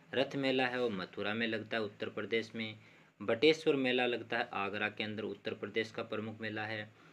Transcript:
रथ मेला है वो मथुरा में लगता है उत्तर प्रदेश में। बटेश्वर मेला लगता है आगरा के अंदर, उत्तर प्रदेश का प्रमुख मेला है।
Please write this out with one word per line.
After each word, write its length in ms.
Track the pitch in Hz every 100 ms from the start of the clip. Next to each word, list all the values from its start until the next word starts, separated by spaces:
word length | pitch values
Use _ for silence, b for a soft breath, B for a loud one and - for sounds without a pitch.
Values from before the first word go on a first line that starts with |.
| -
रथ 220 | 117 139 139
मेला 300 | 135 131 127
है 140 | 123
वो 80 | 123
मथुरा 440 | 95 87 - 101
में 120 | 110 117
लगता 300 | 110 107 113
है 60 |
उत्तर 260 | 104 - 101
प्रदेश 460 | - 104 113 110
में। 240 | 113 110 110 B B B -
बटेश्वर 560 | 104 117 151 156 156 139
मेला 300 | 127 127 123
लगता 320 | 117 110 117
है 100 | -
आगरा 360 | 95 98 104 104
के 160 | 104
अंदर, 180 | 107 107
उत्तर 320 | 104 98 -
प्रदेश 360 | - 107 110 113
का 120 | -
प्रमुख 380 | 113 110 110 110
मेला 260 | 110 107 107
है। 440 | 110 107 - -